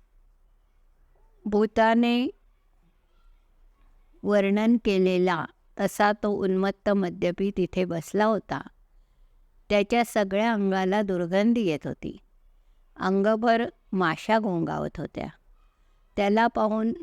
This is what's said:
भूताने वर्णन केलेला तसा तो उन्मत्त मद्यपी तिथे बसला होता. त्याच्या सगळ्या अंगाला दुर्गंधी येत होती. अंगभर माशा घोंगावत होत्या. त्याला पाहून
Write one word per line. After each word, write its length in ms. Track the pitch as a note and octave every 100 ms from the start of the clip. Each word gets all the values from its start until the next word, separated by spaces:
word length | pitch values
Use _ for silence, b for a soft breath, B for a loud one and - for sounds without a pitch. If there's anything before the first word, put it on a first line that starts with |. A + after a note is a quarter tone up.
| _ _ _ _ _ _ _ _ _ _ _ _ _ _ G#3
भूताने 840 | G#3 G#3+ - A3 A#3 A#3+ A#3+ C4 - _ _ _ _ _ _ _ _ _ _ _ _ _ _ _ _ _ _
वर्णन 540 | G3 G#3 G3 G3+ A3+ A#3 A3
केलेला 600 | F#3+ F#3 F3+ F3+ E3 - _ _ -
तसा 320 | G3 - G#3
तो 180 | G#3 G#3
उन्मत्त 600 | G3+ F#3+ F#3 G3 G3 -
मद्यपी 640 | G3+ F3+ F3 F3 F3 G3 G3
तिथे 280 | F3 F#3+ F3+
बसला 400 | E3 - G3 G#3+
होता. 360 | G#3+ - C#3 - - _ _ _ _ _ _ _ _ -
त्याच्या 340 | G#3 G3+ A#3+ A3+
सगळ्या 480 | A3+ G3 G3 A3+
अंगाला 480 | A3 G3 F#3+ F#3 G#3
दुर्गंधी 600 | G3+ F3+ E3+ F#3+ G#3+ A#3+
येत 180 | G3 D3 -
होती. 320 | - D#3 - _ _ _ _ _ _ _ -
अंगभर 760 | F#3 G3 G3+ A3 A#3+ A3+ A#3+ - _
माशा 480 | F#3+ F3 D#3 - A3
घोंगावत 600 | G#3+ F3 D#3 D3+ D3+ -
होत्या. 280 | D3 - C#3+ - _ _ _ _ _ _ _ -
त्याला 320 | G3+ G#3+ A#3
पाहून 460 | A#3 G#3+ A3 A3 F4